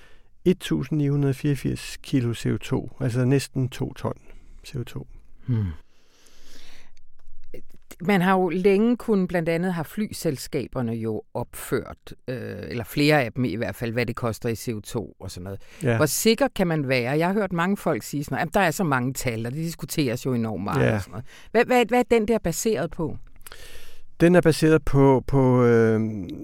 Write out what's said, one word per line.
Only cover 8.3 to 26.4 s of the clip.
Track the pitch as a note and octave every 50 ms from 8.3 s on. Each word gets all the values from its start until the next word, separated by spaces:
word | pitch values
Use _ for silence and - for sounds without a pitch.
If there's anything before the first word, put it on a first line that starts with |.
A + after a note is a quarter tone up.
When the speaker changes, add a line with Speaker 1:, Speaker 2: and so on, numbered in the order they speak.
| F#3+
Speaker 2:
jo | F#3+ F#3 F3+
længe | D3+ F#3 F#3 G3+ G3 F#3+ A3 A#3 B3
kunnet, | A3 - - A3 G3 F#3 -
blandt | - F3+ E3 E3
andet | E3 E3 F3 F#3+ F3+
har | E3+ D3+
flyselskaberne | - - - G#3+ - - - - E3+ C#3 B2 - - - D3 A#2 - - C#3 B2 A2+ A2+
jo | A2+ A2 A2+ G#2+ G#2+ - _ -
opført, | A#2+ A#2+ - - - - - - A#2+ D#2+ - - - - - - - - -
øh, | C3 A#2+ G#2+ G#2+ G#2+ G2 G2+ -
eller | E2 A#2+ A2
flere | - - C#3+ C#3 D3 D3+ D3+ B2+
af | A2 -
dem | - B2
i | A#2+ E2+
hvert | A2 A#2 - G2+
fald, | - B2+ A#2 A2
hvad | A#2+ A#2+
det | G#2+ A#2+
koster | - - A#2 G#2+ - - A#2+
i | A#2
C | G#2 - - A2+
O | G#2+
to | G2+ - - A#2+ F#2 B1+ - -
og | - F#2+
sådan | - F2+ F2
noget. | F#2+ G2 G2 - - - - -
Speaker 1:
Ja. | B2 A#2
Speaker 2:
Hvor | A2+ D3+
sikker | D3 - - - A3+ A3+ - C#4 B3+ -
kan | - G3
man | F3 D#3+ D#3 C#3+ B2+
være? | C3+ B2+ A#2 B2 C#3 D#3
Jeg | E3
har | F3+ G3
hørt | A3+ G#3 F3+ F3+
mange | E3+ E3+ F#3 G3+
folk | G3 - F#3 D#3 A2 -
sige | - - C#3+ D3
sådan | - -
noget, | -
"Jamen, | C#3 D#3+ -
der | G#3
er | G3 E3+
så | D3 - G3+
mange | D#3 C3+ B2+ B2 C3 C3
tal, | - - B2 A2+ A2 A2+
og | A#2 B2+
det | D#3
diskuteres | D#3+ E3+ D#3+ - - - - - D3 B2 A2 B2+ -
jo | C3+ B2+
enormt | A#2+ A2+ A2 G#2+ E2+ F#2+
meget," | G2+ - C3+ B2+
Speaker 1:
Ja. | B2 A2+
Speaker 2:
og | G#2
sådan | F#2 -
noget. | - G#2+ B2 - - - - -
Hvad, | - A3 A#3
hvad, | - B3+ B3 A#3+ F#3+
hvad | A#3+ B3
er | B3 -
den | A#3+ A#3 G#3+ G#3
der | A#3 A3
baseret | - F3 E3 - - A3+ G#3+ - D#3 D#3+
på? | - - E3 C#3+ - - - - - - - - - - - - - - - - - - - - - -
Speaker 1:
Den | D#3+ E3+ F3+
er | F3
baseret | - E3 D3+ - D#3 D#3 D#3+ D#3 -
på, | - - C#3 C#3 C#3 C3+ B2 -
på, | - - C#3 C3 B2+ B2 B2 B2
øh, | A#2+ A#2+ A#2 A2+ A2 A2 A2 A2 A2 A2 G#2 F2+ E2+ D#2 D2